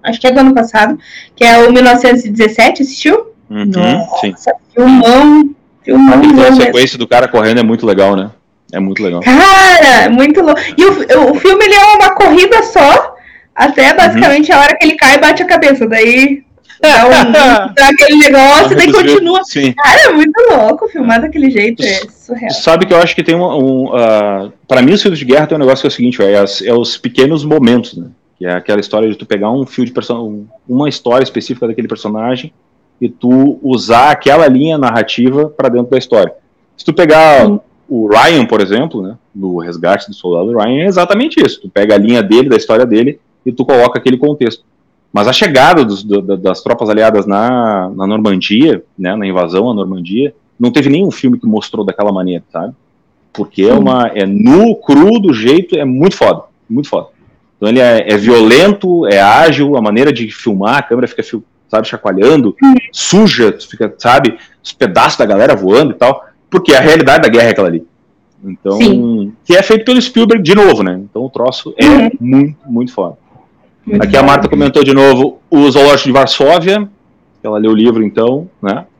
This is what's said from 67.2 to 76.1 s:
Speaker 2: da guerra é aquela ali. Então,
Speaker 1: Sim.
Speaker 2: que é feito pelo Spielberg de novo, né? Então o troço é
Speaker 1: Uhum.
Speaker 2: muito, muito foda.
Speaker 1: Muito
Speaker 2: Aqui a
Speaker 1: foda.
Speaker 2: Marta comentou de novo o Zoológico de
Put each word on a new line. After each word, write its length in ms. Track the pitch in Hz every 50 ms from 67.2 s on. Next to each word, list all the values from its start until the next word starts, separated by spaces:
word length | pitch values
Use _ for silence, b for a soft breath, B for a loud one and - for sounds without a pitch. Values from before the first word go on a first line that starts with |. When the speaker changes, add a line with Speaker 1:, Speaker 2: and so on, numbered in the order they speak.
| 147
Speaker 2:
da 60 | 117
guerra 180 | 113 117 117
é 40 | 117
aquela 160 | 101 - 98 87
ali. 160 | 85 82 - _ _ _ _ _ _ _ _ _ _ _ 98
Então, 340 | 98 92 _ _ 98 98
Speaker 1:
Sim. 560 | 107 135 135 127 123 120 117 117 110 101 101 110 _ _
Speaker 2:
que 100 | - -
é 60 | - 196
feito 220 | - 220 214 220
pelo 160 | 254 254 254
Spielberg 420 | 247 - - 226 233 208 233 220 180
de 100 | 147 202
novo, 280 | 208 208 190 131 107 98
né? 160 | 90 90 92 98 101
Então 140 | _ 110 127
o 60 | 131
troço 440 | _ - 117 131 - - - - -
é 80 | - 269
Speaker 1:
Uhum. 220 | 302 294 240 226 226 - -
Speaker 2:
muito, 380 | 120 123 135 139 143 147 147 _ _
muito 280 | 143 120 117 127 123 -
foda. 240 | - 92 85 76 _ _ _ _ _ _ _ _ _ _ _ _ _ _
Speaker 1:
Muito 180 | 107 104 104 107
Speaker 2:
Aqui 120 | 101 101
a 40 | 135
Speaker 1:
foda. 120 | 135 139
Speaker 2:
Marta 180 | 143 143 147 139
comentou 340 | 151 143 147 139 131 147 139
de 100 | 135 135
novo 460 | 135 135 139 131 123 139 135 - _ _ _
o 200 | 170 143 143 143
Zoológico 360 | 120 147 139 143 143 135 -
de 20 | 139